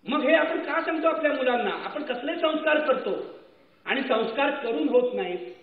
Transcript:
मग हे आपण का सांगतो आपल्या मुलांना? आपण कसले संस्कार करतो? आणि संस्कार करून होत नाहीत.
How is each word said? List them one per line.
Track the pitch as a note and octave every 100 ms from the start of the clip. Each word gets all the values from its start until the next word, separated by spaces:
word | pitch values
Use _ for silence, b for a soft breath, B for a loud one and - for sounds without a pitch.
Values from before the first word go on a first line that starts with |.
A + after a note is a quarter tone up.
| -
मग | C#4+
हे | B3+
आपण | D#4+ D4+ D#4+
का | - D4+
सांगतो | E4 D#4+ D#4+
आपल्या | D#4 D4+
मुलांना? | C#4 B3+ A#3 G#3
आपण | F3 G3 D4+
कसले | C4 B3 C#4
संस्कार | E4+ E4 D#4 D#4 D4+
करतो? | B3+ B3+ - F#3 - - - - _ _
आणि | - A#3
संस्कार | C4+ A3 A3 - D4
करून | D4+ A#3 A3+ B3+
होत | B3 B3
नाहीत. | G3+ F#3 F3+ - -